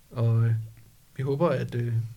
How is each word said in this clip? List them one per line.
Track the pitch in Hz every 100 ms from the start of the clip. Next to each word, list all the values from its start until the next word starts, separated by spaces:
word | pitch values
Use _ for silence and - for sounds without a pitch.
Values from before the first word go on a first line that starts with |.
| _
Og, | - 117 113 113
øh, | 113 - - - - - -
vi |
håber, | 135 143 170
at, | 131 120
øh, | 120 120 113 110